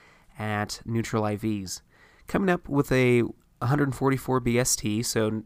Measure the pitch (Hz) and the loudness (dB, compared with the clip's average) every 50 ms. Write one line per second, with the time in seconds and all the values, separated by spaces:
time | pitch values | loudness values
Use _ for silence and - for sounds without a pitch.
0 | _ _ _ _ _ _ - - 107 107 104 104 104 101 - - - - 113 113 | _ _ _ _ _ _ -14 -10 -6 -6 -4 -4 -4 -6 -8 -12 -8 -4 -4 -2
1 | 110 - 117 110 107 107 104 98 - 113 107 101 95 90 - - _ _ _ _ | -2 -2 -2 -2 0 0 -2 -2 -2 -4 -4 -4 -6 -10 -12 -14 _ _ _ _
2 | - - _ _ - - - 190 196 185 175 180 - - 143 139 139 - 135 131 | -20 -20 _ _ -14 -4 -2 0 2 2 0 0 -2 -2 0 0 2 2 4 4
3 | 127 123 123 120 113 - - _ _ _ _ - 123 120 147 147 143 139 120 - | 6 6 6 4 4 0 -4 _ _ _ _ -6 -2 0 2 2 2 0 0 0
4 | 135 135 135 127 - - 131 127 120 120 117 120 127 - - - - 110 104 110 | 0 2 0 0 -2 -2 -2 0 0 2 2 2 2 0 -2 -2 -2 -2 -2 -2
5 | 123 - - 110 110 110 110 110 - | -2 -2 0 0 0 0 -2 -4 -8